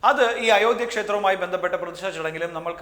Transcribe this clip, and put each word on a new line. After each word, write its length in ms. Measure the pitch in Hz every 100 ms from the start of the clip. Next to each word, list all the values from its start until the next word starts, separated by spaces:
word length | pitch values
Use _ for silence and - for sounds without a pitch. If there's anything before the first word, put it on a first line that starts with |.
അത് 320 | 220 285 233 233
ഈ 120 | 226
അയോധ്യ 360 | 202 220 240
ക്ഷേത്രവുമായി 520 | 233 214 208 208 190 190
ബന്ധപ്പെട്ട 380 | 175 185 180
പ്രതിഷ്ഠാ 360 | 185 170 170 190
ചടങ്ങിലും 440 | 160 160 160 170
നമ്മൾ 200 | 160 165 170